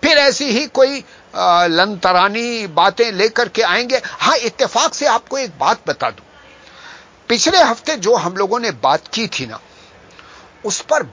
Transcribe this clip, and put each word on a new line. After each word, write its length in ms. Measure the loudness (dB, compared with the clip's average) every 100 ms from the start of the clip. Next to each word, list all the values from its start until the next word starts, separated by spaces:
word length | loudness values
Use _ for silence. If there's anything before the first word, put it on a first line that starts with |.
फिर 160 | 2 2
ऐसी 260 | 2 0
ही 220 | -2 -2 -2
कोई, 380 | 2 2 2 -12 -20 -16
आ, 320 | -2 2 4 2
लंतरानी 1000 | 2 0 0 0 2 2 0 -6 -6 -4
बातें 460 | 2 2 2 -2
लेकर 360 | 2 0 0 -2
के 140 | 0
आएंगे। 380 | 0 0 0 -4
हाँ, 320 | -4 -2 0 0
इत्तेफाक 580 | -2 -2 -2 0 -2
से 120 | 0 0
आपको 320 | 0 -2 -8
एक 200 | -8 -4
बात 300 | -2 -2 -4
बता 220 | -4 -4
दूं, 120 | -8 -20 -20 -20 -20 -20 -20 -20 -20 -20 _ _
पिछले 300 | 0 2 4
हफ्ते 380 | 4 2 -4 -4
जो 180 | 0
हम 220 | 0 0 -4
लोगों 240 | -2 -2
ने 100 | -4
बात 380 | -2 0 0 -2
की 180 | -6 -6
थी 200 | -6 -10
ना, 140 | -12 -20 -20 -20 -20 -20 -20 -20 -20 -20 -12
उस 160 | -8 -8
पर 220 | -2 -2 -2